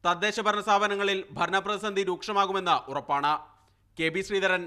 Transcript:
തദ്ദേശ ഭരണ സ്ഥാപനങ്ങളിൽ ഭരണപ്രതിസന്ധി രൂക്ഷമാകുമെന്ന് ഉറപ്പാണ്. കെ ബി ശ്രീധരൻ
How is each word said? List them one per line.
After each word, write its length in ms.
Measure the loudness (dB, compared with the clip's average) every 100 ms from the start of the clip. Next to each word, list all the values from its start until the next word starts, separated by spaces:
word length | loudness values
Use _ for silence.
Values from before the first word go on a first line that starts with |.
| 0
തദ്ദേശ 280 | 0 0 0 0
ഭരണ 140 | 0 2
സ്ഥാപനങ്ങളിൽ 520 | 2 4 0 0 0 -4 -4
ഭരണപ്രതിസന്ധി 640 | 0 0 0 -4 -2 -2 -2
രൂക്ഷമാകുമെന്ന് 680 | -2 -2 0 2 0 2 0 0
ഉറപ്പാണ്. 400 | -8 -2 0 2 -2 -4 _ _ _ _ -4
കെ 100 | -2
ബി 80 | -2 -2
ശ്രീധരൻ 340 | 0 2 0